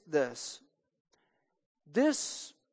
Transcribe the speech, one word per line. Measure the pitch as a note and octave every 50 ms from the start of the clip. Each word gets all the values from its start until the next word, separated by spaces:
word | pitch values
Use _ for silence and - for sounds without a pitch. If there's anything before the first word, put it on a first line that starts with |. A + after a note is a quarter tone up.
| _
this. | E3+ D3+ D3 C3 B2 A#2+ - - - - - _ _ _ _ _ _ _ _ _ _ _ _ _ _ _ _ _ _ _ _ _ _ _ _ _ D3
This | D3 A3+ C#4 D4+ C4+ - - - - - - - - _ _ _